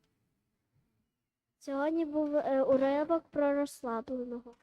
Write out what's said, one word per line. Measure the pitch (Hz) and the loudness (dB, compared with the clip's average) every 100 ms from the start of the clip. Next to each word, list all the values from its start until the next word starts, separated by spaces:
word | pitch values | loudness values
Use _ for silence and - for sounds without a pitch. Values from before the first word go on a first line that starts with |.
| _ _ _ _ _ _ _ _ _ _ _ _ _ _ _ _ | _ _ _ _ _ _ _ _ _ _ _ _ _ _ _ _
Сьогодні | - 277 302 330 | -8 -2 0 0
був, | 302 302 294 294 | 0 0 0 0
е, | - 269 | 2 2
уривок | 269 262 269 285 302 330 - | 4 4 4 0 0 -2 -2
про | 294 285 | 0 0
розслабленого. | 285 285 - 247 226 - 254 247 240 240 - | 2 -2 -6 -6 -6 -6 -8 -8 -10 -14 -20